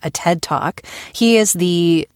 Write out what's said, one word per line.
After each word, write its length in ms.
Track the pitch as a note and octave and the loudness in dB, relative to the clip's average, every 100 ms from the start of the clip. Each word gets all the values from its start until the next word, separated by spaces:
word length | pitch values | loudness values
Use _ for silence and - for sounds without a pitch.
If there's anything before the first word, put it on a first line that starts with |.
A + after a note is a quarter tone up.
a 80 | E3 | -8
ted 320 | - E3+ E3+ | -4 -2 -2
Talk. 400 | - D3 D3+ - - - - | -2 -4 -6 -8 -16 -18 -10
He 240 | - A#3 A3+ | 0 4 4
is 160 | G#3+ | 2
the 520 | E3+ F3+ F3 E3+ E3 - | 0 0 2 2 2 -2